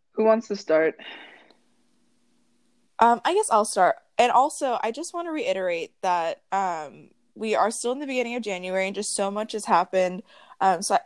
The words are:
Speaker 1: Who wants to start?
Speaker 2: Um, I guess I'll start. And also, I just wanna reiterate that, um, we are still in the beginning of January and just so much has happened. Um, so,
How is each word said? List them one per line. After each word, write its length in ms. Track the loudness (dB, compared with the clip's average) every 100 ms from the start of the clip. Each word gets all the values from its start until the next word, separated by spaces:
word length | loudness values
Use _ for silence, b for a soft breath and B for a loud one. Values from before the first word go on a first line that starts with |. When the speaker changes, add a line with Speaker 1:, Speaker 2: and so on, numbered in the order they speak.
| _
Speaker 1:
Who 120 | 2
wants 240 | 4 4 0
to 80 | -8
start? 400 | 0 2 2 -2 B B B B B B _ _ _ _ _ _ _ _ _ _ _ _ _ 2
Speaker 2:
Um, 220 | 4 4
I 80 | 2
guess 140 | 0 2
I'll 140 | 2
start. 320 | 2 2 2 2 _ 0
And 120 | 4
also, 480 | 4 2 -2 -4 -2
I 80 | -4
just 240 | -6 -10
wanna 180 | -8 -6
reiterate 600 | -4 -4 -2 -2 -4 -6 _
that, 400 | -2 0 -2 -6 _
um, 580 | -4 -2 -4 -10 -16 -20 _ _
we 200 | -8 -2
are 160 | 2 2
still 220 | 0 -4
in 60 | -4
the 80 | -4
beginning 300 | -4 -2 -6
of 60 |
January 440 | -6 -6 -4 -2 -2
and 80 |
just 200 | -4 -6
so 160 | -4 -2
much 220 | -4 -6
has 120 | -8
happened. 580 | 0 2 2 0 0 -2 B B B B
Um, 220 | 2 2
so, 160 | 0 0